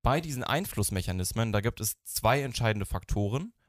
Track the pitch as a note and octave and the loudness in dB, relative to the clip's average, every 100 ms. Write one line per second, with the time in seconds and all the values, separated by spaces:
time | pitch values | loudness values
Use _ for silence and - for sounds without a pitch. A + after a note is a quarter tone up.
0 | A#2+ C#3+ E3 B2+ - C#3+ G3 - G2+ G2 | 2 2 0 -4 -2 -2 -2 -2 0 0
1 | F#2 F#2 F#2 A2+ A2+ G#2 A2 - G#2+ - | -2 -2 -2 0 0 2 0 -2 -4 -4
2 | - - A2 C3+ C3+ - A#2 G#2 G2 F#2 | -8 0 2 2 0 0 0 0 0 -4
3 | - G#2 G2+ B2+ A3 - | -2 0 0 0 -4 -14